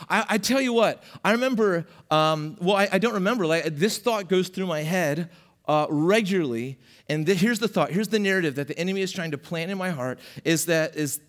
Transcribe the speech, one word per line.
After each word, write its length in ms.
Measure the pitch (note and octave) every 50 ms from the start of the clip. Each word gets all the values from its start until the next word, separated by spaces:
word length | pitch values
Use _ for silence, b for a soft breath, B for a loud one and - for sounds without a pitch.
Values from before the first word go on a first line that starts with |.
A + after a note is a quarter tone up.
| B -
I, 160 | F3 G3 - -
I 100 | G#3+ G#3+
tell 220 | G#3+ - B3 C4+
you 140 | C4+ B3 A#3
what, 280 | A#3 G#3+ E3+ C3 B B B B B -
I 80 | F#3
remember, 540 | A3 A#3+ B3+ C4 B3+ G#3 A3 G3+ F3+ E3+ E3 B B B B -
um, 480 | D#3 D#3 D#3 D#3 D#3+ D3+ D3+ D#3 - -
well, 160 | F3 F#3 G#3
I, 120 | G3 G3+ -
I 60 | - F#3+
don't 160 | G3 A#3+ A3
remember, 320 | G3+ F3+ G3+ B3 A#3+ F3+
like, 180 | D#3 E3 E3 D3 D#3+ D#3
this 200 | C#3+ F3 A3 G#3+
thought 320 | - - B3 A3+ G#3 G3+ D#3
goes 200 | F#3+ F#3 F3+ F#3
through 180 | - F#3+ F#3+
my 160 | F3+ D#3+ D3+
head, 480 | D3+ D#3 F#3 F#3 E3+ D3 D3 E3 E3+ E3+ b b b b b b _
uh, 200 | - D3+ D3+ D3+ -
regularly, 920 | D#3 D3 D#3 F3 G#3 A3+ A3 F3+ G3 F#3 E3 C3 A#2 A2+ A#2+ C3+ C3+ b b b b b b -
and 160 | D3+ D#3 D#3
th-, 140 | D#3+ G3 E3+
here's 200 | F#3 A#3 A#3+ -
the 100 | A#3 G#3
thought, 220 | - F#3 D3 C3+
here's 180 | D3+ G3 A3 F3
the 100 | G#3 G#3+
narrative 380 | G3+ G3 F#3+ F#3+ E3+ D3+ B2+
that 120 | C#3 C#3+ C#3+
the 100 | D3+ -
enemy 220 | E3+ F#3 F#3+ G3
is 100 | F#3+ F#3
trying 200 | - F#3 E3 D#3+
to 80 | D3 C3+
plant 320 | - - E3+ E3 E3 F3+
in 80 | G3+ F#3+
my 100 | F#3 F#3
heart, 300 | E3+ C3+ B2 B2+ B2+ B B B B B B
is 220 | D#3+ E3 D3+ -
that, 280 | E3+ E3 D#3+ D#3 D#3+ -
is 260 | D#3 D3+ C#3+ - - -